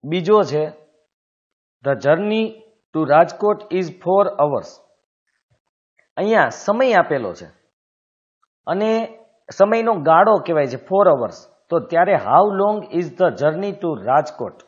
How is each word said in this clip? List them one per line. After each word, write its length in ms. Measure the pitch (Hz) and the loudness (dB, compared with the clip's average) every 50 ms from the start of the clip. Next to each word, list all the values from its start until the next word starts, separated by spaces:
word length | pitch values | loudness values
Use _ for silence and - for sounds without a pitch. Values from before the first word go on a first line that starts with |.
| - | -8
બીજો 360 | 143 160 185 170 175 214 214 190 127 | -6 -6 -6 0 2 4 4 4 2
છે 120 | 143 151 151 156 - - _ _ _ _ _ _ _ _ _ _ _ _ _ _ _ _ _ _ _ _ _ | -2 -4 -4 -4 -8 -16 _ _ _ _ _ _ _ _ _ _ _ _ _ _ _ _ _ _ _ _ _
the 100 | 139 139 110 - | -4 -4 -2 0
journey 380 | 139 156 165 202 208 214 220 220 220 220 - - _ _ _ _ _ _ | 0 0 0 0 -2 -2 -2 -2 -4 -6 -14 -20 _ _ _ _ _ _
to 60 | 165 160 135 | -4 0 2
Rajkot 480 | 143 156 175 165 - - - 208 208 208 - - 170 185 | 4 4 4 4 0 -4 -2 -2 -2 -2 -6 -6 -6 -6
is 80 | 185 160 - - - | -6 -6 -10 -10 -4
four 200 | 170 185 196 202 185 - - | 0 2 2 2 0 0 -2
hours. 280 | 147 147 139 110 - - - _ _ _ _ _ _ _ _ _ _ _ _ _ _ _ _ _ _ _ _ _ _ _ _ _ _ _ _ - | -2 -2 -2 -6 -8 -10 -20 _ _ _ _ _ _ _ _ _ _ _ _ _ _ _ _ _ _ _ _ _ _ _ _ _ _ _ _ -6
અહીંયા 320 | 180 208 220 208 156 120 110 - - | -2 2 2 2 2 2 -2 -6 -4
સમય 340 | - 208 233 262 262 226 185 | -4 -2 0 0 2 2 2
આપેલો 300 | 170 - 151 135 113 95 85 | 2 2 -2 -4 -4 -6 -10
છે 140 | - 87 80 _ _ _ _ _ _ _ _ _ _ _ _ _ _ _ _ _ _ _ _ _ _ _ - | -12 -16 -20 _ _ _ _ _ _ _ _ _ _ _ _ _ _ _ _ _ _ _ _ _ _ _ -6
અને 220 | 165 190 208 220 220 226 226 226 - - _ _ _ _ _ - - - | -4 -2 -2 -2 -2 -2 -4 -6 -12 -20 _ _ _ _ _ -20 0 2
સમયનો 340 | 196 202 226 226 226 226 226 180 143 156 | 2 2 2 0 0 -2 -2 0 2 4
ગાળો 260 | 160 165 - 220 220 180 - - | 4 6 6 6 4 2 0 -2
કહેવાય 260 | 165 151 143 131 120 | -2 0 0 -2 -4
છે 80 | 127 - - | -10 -8 -2
four 160 | 185 196 202 190 151 | 0 2 4 4 4
hours. 240 | 131 117 104 - - - _ _ _ _ _ | 2 -2 -6 -8 -14 -20 _ _ _ _ _
તો 100 | 165 165 - - | -4 -4 -4 -2
ત્યારે 240 | - 226 185 196 196 135 98 101 | 0 0 2 2 0 -2 0 2
how 160 | 127 160 196 208 196 190 | 4 4 4 4 0 -2
long 220 | 196 208 214 214 - - - 170 | -2 -2 -2 -4 -8 -8 -6 -6
is 160 | 175 151 - - | -6 -6 -4 0
the 80 | 185 170 117 - | 0 0 0 0
journey 300 | 139 151 156 170 196 202 190 - - | -2 -2 -2 -2 -6 -8 -8 -6 -6
to 120 | 170 151 110 95 110 | -8 -8 -6 -4 0
Rajkot? 480 | 131 151 147 - - - 120 95 - _ - | 0 0 0 -2 -8 -12 -12 -12 -12 _ -20